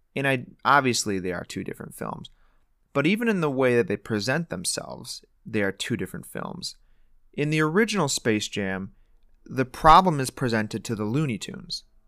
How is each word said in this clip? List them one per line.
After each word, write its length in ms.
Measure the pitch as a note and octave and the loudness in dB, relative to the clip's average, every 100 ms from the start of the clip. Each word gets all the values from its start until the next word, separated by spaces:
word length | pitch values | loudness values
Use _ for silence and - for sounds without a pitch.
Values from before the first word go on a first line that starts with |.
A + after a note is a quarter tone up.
| _ C3+ | _ -4
And 120 | C#3 | 0
I, 180 | C3 - - | 0 -4 -4
obviously 540 | A#2 C#3+ C3 A2+ G#2+ F#2+ | 4 4 4 2 0 -2
they 140 | F2+ | -4
are 120 | F2 | -6
two 200 | - - | -8 -8
different 320 | - - - - | -8 -10 -14 -10
films. 340 | - - - _ _ _ _ _ _ | -10 -10 -12 _ _ _ _ _ _
But 140 | C#3 D3 | 0 2
even 200 | G#3+ A#3 | 2 2
in 140 | G3 | 2
the 80 | D3+ | 0
way 260 | C3 C3 A#2+ | 2 4 4
that 120 | F#2+ | 4
they 100 | G2+ | -2
present 540 | - G#2+ G#2 D3 E3+ | -4 -4 0 -2 -2
themselves, 760 | F#2 F2+ - - B1+ - - - _ | -6 -4 -6 -6 -12 -14 -16 -18 _
they 200 | - A2 | -6 -2
are 80 | G2 | -2
two 260 | F#2+ - - | -2 -4 -4
different 300 | F2+ - - | -4 -10 -12
films. 480 | - - - - - _ _ _ _ _ | -10 -10 -10 -12 -14 _ _ _ _ _
In 160 | - D3 | -4 0
the 100 | D#3 | 2
original 480 | D#3 E3+ A3+ G#3 C#3+ | 2 2 2 2 0
Space 400 | - A#2+ G#2+ - | 0 0 0 -2
Jam, 440 | - G2 F#2+ G2 - _ _ _ _ | -4 -4 -4 -8 -14 _ _ _ _
the 220 | - B2 B2+ | -8 -4 -4
problem 540 | - D#3+ E3 F#3 D3 | 4 8 8 8 2
is 100 | B2+ | -4
presented 540 | - B2+ A2 G#2+ A2 | -4 -2 0 -2 -6
to 100 | - | -6
the 100 | G#2+ | -4
Looney 360 | G#2+ C3 D#3 G2+ | -2 -2 -2 -4
Tunes. 460 | - - - - - _ | -8 -12 -12 -14 -16 _